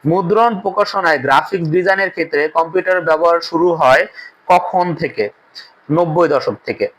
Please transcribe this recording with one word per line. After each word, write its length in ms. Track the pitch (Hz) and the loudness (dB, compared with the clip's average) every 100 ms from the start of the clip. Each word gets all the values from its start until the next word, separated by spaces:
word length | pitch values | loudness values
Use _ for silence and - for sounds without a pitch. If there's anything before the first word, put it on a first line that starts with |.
| 147 | 0
মুদ্রণ 540 | 175 175 214 233 202 | 0 0 2 2 0
প্রকাশনায় 600 | 202 190 202 202 175 147 | -4 -2 -2 0 0 0
গ্রাফিক্স 500 | 135 139 151 190 160 | 2 2 2 -6 -2
ডিজাইনের 400 | 170 180 190 190 | 0 0 0 -2
ক্ষেত্রে 380 | 185 165 147 151 | -4 -4 -2 -2
কম্পিউটার 540 | 165 165 180 185 185 | -2 -2 -2 0 -2
ব্যবহার 400 | 165 156 170 170 | 0 2 2 0
শুরু 320 | 165 165 175 | -2 -2 0
হয় 340 | 165 135 139 202 - - _ - | 2 4 4 2 -8 -20 _ 0
কখন 480 | 175 - 185 180 151 | 2 2 -2 -2 -2
থেকে? 340 | 160 - 104 _ _ - - _ - | -6 -4 -6 _ _ -20 -20 _ -2
নব্বই 360 | 156 175 156 165 | 0 0 2 2
দশক 260 | 143 - 104 - | 2 -2 -8 -10
থেকে। 220 | 110 101 | -4 -6